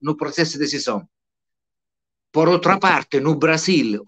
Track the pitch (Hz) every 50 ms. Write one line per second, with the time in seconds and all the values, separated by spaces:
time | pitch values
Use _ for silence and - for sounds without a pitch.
0 | 139 151 151 151 151 139 143 170 165 160 - 143 151 147 143 135 - 127 110 98
1 | 85 - _ _ _ _ _ _ _ _ _ _ _ _ _ _ _ _ _ _
2 | _ _ _ _ _ _ - 156 160 170 180 170 - 170 196 196 196 185 165 135
3 | - - - 135 135 156 156 143 156 165 160 160 - 190 185 147 120 110 101 107
4 | -